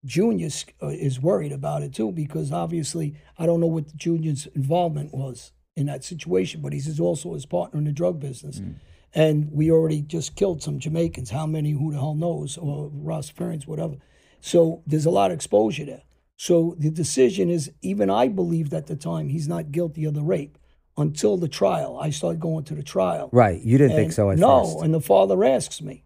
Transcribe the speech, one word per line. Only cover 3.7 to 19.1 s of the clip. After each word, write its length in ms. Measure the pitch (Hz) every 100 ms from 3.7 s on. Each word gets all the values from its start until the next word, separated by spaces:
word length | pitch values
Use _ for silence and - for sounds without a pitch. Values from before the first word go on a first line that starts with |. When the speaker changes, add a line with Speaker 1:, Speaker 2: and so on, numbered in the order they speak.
| 165 151 151
Speaker 1:
Junior's 520 | - 165 160 139 - -
involvement 580 | 135 170 175 151 147
was 380 | 135 135 120 - _ _ -
in 100 | 143
that 180 | 139
situation, 580 | - 170 160 180 185 160
but 120 | 143
he's 260 | 143 143 151
also 360 | 175 165 175 160
his 100 | 135
partner 320 | 175 175 151
in 80 | 151
the 60 |
drug 280 | 147 175 165
business. 400 | 139 131 - -
Speaker 2:
Mm. 160 | 95 - - - _
Speaker 1:
And 380 | - 156 151 151
we 200 | 147 156
already 300 | 160 160 156
just 340 | 147 170 - -
killed 280 | 196 160
some 160 | 156 143
Jamaicans. 500 | 143 160 170 165 127
How 160 | 120 156
many, 260 | 156 147
who 200 | 151 156
the 80 | 147
hell 160 | 143 151
knows? 420 | 170 156 147 -
Or 320 | 151 143 147
Ross 380 | 147 147 160 143
Ferns, 380 | - 175 160 147
whatever. 280 | 156 160 139 _ _ _ _
So 400 | - 175 165 165 -
there's 180 | 156 151
a 60 |
lot 200 | 190 196
of 40 | 170
exposure 500 | - 208 220 156 147
there. 180 | - _ _ _ _
So 400 | - 175 165 170
the 140 | 151
decision 580 | 160 151 - 254 190 180
is, 220 | 170 135 -
even 280 | 185 202 196
I 180 | 202 254
believed 460 | 196 175 165 151
at 140 | 156 147
the 80 | 151
time 340 | 165